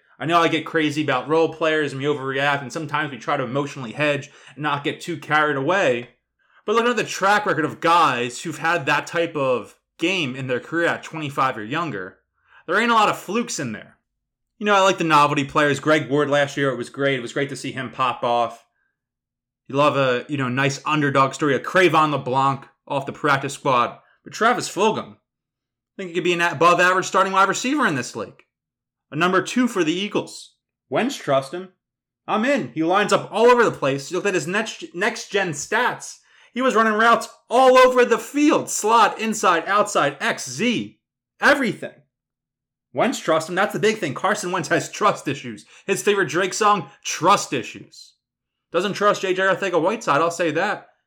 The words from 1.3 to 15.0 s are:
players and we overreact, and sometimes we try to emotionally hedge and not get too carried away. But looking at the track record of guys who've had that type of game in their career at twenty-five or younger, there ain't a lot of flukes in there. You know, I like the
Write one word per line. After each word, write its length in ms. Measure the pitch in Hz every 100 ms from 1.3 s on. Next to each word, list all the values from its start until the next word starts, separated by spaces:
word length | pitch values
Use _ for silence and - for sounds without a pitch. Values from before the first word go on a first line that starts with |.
| 160 160
players 400 | - 160 156 147
and 80 | 135
we 80 | 139
overreact, 540 | 143 135 135 143 139
and 100 | 127
sometimes 400 | 170 147 151 151
we 60 | 123
try 200 | - 143
to 60 |
emotionally 480 | 127 139 139 143 120
hedge 380 | 107 151 143 139 - -
and 80 | -
not 220 | 147 143
get 180 | 143 -
too 160 | - 151
carried 400 | - 151 151 135
away. 520 | 139 190 160 120 123 _ _ _ _ _ -
But 100 | 220
looking 160 | 233
at 40 | 226
the 80 |
track 440 | 180 - 190 208 196
record 180 | 151 151
of 160 | 110
guys 600 | 165 170 156 123 123 -
who've 180 | 170 139
had 260 | 160 170 139
that 220 | 147 151
type 280 | 170 165 156
of 400 | 135 123 98 - _ -
game 380 | 170 190 135 123
in 100 | 131
their 140 | 123
career 280 | - 165 165
at 160 | 113
twenty-five 540 | - 160 147 147 131 113
or 60 |
younger, 560 | 107 151 165 104 92 - _ _ _ _ -
there 120 | 190
ain't 120 | 233
a 40 | 226
lot 140 | 202
of 80 | 135
flukes 420 | - 214 233 -
in 120 | 131
there. 260 | 101 - _ _ _ _ _ _ -
You 80 | 208
know, 80 | 196
I 60 |
like 180 | 190
the 40 | 185